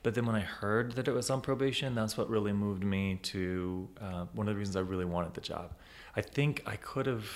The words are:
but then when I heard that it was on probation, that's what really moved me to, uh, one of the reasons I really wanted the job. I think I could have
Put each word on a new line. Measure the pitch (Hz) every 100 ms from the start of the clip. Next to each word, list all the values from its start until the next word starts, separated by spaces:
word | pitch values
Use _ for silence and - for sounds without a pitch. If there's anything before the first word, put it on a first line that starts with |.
but | 117 113
then | 117
when | 110
I |
heard | 92 - 101 107 120
that | 131 127
it |
was | 123 120
on | 135
probation, | 131 127 135 123 135
that's | 117 110 -
what | 113
really | 110 104
moved | 101 104 95
me | 98 95 98 92
to, | - 98 92 90 90 92 92 -
uh, | 101 90 87
one | 107 107
of | 101
the |
reasons | 101 95
I |
really | 92 95 90
wanted | 87 85 -
the |
job. | - 82 87 - - - - -
I |
think | - - 147 - -
I | 104
could | - 135 131
have | 117 107